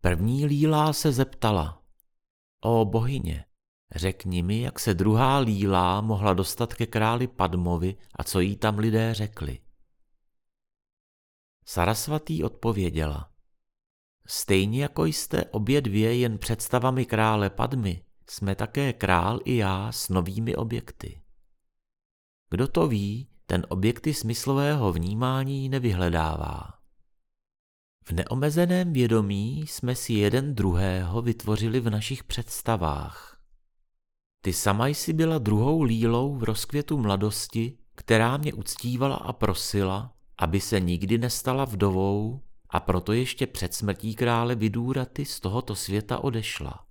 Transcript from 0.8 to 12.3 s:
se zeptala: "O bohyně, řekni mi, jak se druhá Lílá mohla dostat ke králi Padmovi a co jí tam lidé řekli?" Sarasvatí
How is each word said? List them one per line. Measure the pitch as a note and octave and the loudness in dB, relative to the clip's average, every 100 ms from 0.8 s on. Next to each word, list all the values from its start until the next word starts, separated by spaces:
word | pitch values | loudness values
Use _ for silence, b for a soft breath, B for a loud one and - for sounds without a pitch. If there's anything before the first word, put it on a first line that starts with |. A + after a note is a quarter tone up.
| D#3 | 2
se | D3 D#3+ | 2 0
zeptala: | B2+ C3+ - A2+ G2+ D#2 - _ _ _ _ _ _ _ _ | 2 0 0 0 2 0 -8 _ _ _ _ _ _ _ _
"O | A2+ A#2 A2 | 2 4 4
bohyně, | A2+ A#2 C3+ E2 D2 - _ _ _ _ - | 2 0 -2 -4 -6 -8 _ _ _ _ -2
řekni | F#2 - F#2+ F2+ | -2 -2 -2 -2
mi, | F2 A2 | 0 0
jak | B2 - | -2 -2
se | - | 0
druhá | A#2 G2 A2 C3 C#3 | 4 6 6 6 4
Lílá | B2 G#2 G2+ F#2+ F2+ F#2+ | 4 2 4 4 4 2
mohla | A2 G#2 G#2 | 0 2 4
dostat | F#2 F#2+ - A#2 | 4 2 -2 -4
ke | - A#2 | -2 -2
králi | A2+ A2 A#2+ B2 | 2 2 2 -2
Padmovi | - F#2 F2+ F2 E2+ F2+ G2 b - | 0 0 2 0 0 0 -4 b -10
a | |
co | - F#2+ | -2 2
jí | F#2 G2+ | 2 2
tam | A2 G#2 | 0 2
lidé | A2 A2 A2+ | 2 2 0
řekli?" | A2 G#2+ - C#2+ B1+ - _ _ _ _ _ _ _ _ _ _ _ _ _ _ _ _ _ _ _ - | 0 -4 -6 -8 -8 -16 _ _ _ _ _ _ _ _ _ _ _ _ _ _ _ _ _ _ _ -8
Sarasvatí | - F2 A2 - D3+ D3+ | 0 0 0 -2 -4 -2